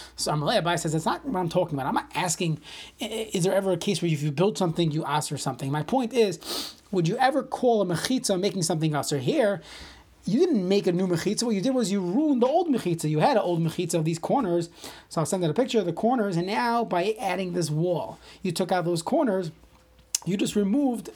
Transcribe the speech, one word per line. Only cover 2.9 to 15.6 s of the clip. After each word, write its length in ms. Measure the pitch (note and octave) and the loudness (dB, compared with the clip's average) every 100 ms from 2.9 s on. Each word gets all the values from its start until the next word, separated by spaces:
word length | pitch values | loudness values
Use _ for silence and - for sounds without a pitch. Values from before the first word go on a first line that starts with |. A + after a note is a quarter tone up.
| - | -8
i-, 60 | A3 | -6
i-, 240 | A3 - | -6 -4
is 120 | F#3+ | 0
there 100 | F3+ | 2
ever 180 | F#3+ F#3+ | 2 2
a 60 | E3+ | 0
case 240 | - F3 | 0 0
where 80 | F3 | 0
if 120 | D3+ | 0
you 80 | D3+ | -2
build 280 | C3+ G3 - | 2 0 2
something, 320 | F3+ D#3+ E3+ | -2 0 0
you 120 | D3+ | 0
Asur 360 | C#3 D3 - C#3+ | -2 -2 -2 -4
something? 340 | D3 B2 C#3 | -6 -4 -4
My 100 | D3 | -2
point 300 | D3 B3+ A#3 | 0 0 0
is, 260 | B3+ G#3 E3 - - - - - | 2 2 0 -8 -8 -8 -14 -4
would 180 | F#3+ D#3+ | 0 2
you 80 | A#3+ | 2
ever 260 | B3+ C#4+ | 2 2
call 380 | C4 - B3+ A3+ | -2 0 2 4
a 60 | F#3 | 2
mechitza 520 | D#3+ - B3+ - F#3 | 0 0 0 0 0
making 260 | G3 F#3 | 0 0
something 280 | D#3+ E3 D#3+ | -2 0 0
Asur? 260 | D3 C3 C#3+ | 0 -2 -2
Here, 440 | C3 D4+ G#3+ F#3+ - - - - - - - | 0 2 2 0 -6 -18 -18 -20 -20 -12 -2
you 140 | A3+ | 2
didn't 280 | F#4+ A#3 F3+ | 4 2 2
make 200 | G3 F3+ | 2 2
a 40 | |
new 140 | F3 F#3 | 2 2
mechitza. 380 | E3 F#3 G#3 | 0 0 -2
What 100 | A#3 | 0
you 80 | G3 | 0
did 120 | A3+ | 0
was 160 | C4 G3 | 0 0
you 120 | G3 | 0
ruined 400 | F3 G#3+ D#4 B3+ | 0 2 2 4
the 40 | B3 | 4
old 220 | D#4+ F4 | 2 2
mechitza. 400 | A#3 F3+ E3 D3+ | 0 0 -2 0
You 120 | D3+ | 2
had 180 | F#3+ G#3+ | 4 4
an 40 | |
old 180 | F3+ E3+ | 2 0
mechitza 320 | E3 - E3 | 0 -2 -2
of 100 | E3+ | 0
these 140 | D#3+ D#3+ | 0 -2
corners. 500 | - A#3+ G3+ E3+ E3 - - - - | 0 0 2 0 -2 -10 -18 -18 -8
So 140 | - | -2
I'll 40 | D#3 | 0
send 160 | F#3+ | 0
out 60 | E3 | 0
a 60 | |
picture 240 | D#3 | 2